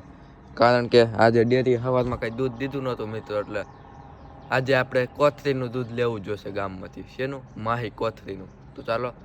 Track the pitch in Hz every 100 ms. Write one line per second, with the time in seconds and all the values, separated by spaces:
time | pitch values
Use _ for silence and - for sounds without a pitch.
0 | - - - - - - 117 123 120 120
1 | 117 104 113 117 113 131 123 120 127 127
2 | 123 117 113 113 131 113 135 139 131 117
3 | 107 110 101 104 101 104 92 - - -
4 | - - - - - 127 131 131 127 127
5 | 123 - 147 143 143 131 123 127 117 117
6 | 120 110 95 101 104 95 98 92 92 95
7 | 92 - 131 135 127 - 110 120 110 -
8 | 113 - - 95 95 - - - 127 113
9 | 123 -